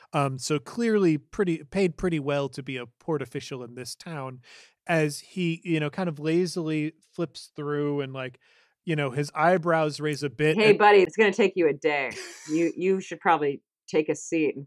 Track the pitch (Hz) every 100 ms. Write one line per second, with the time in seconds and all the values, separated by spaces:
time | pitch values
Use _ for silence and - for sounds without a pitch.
0 | _ 156 139 131 - 151 - - 233 214
1 | 185 156 - - 196 160 147 190 190 151
2 | 147 165 139 143 139 127 131 127 120 _
3 | - 156 123 143 - 135 123 120 123 -
4 | - 160 131 127 - - - _ - 165
5 | 151 147 - - 175 165 185 160 147 -
6 | 185 147 151 165 180 180 160 156 151 156
7 | _ - 165 - - - 147 147 147 143
8 | 135 135 127 123 _ _ _ _ - 156
9 | 143 123 147 - 160 185 165 165 156 143
10 | 151 143 143 - 151 170 214 202 208 202
11 | 180 - 214 196 202 190 165 143 156 147
12 | 131 101 - - - 151 170 - 180 190
13 | 185 165 180 180 147 139 _ _ - -
14 | 156 147 - 165 151 -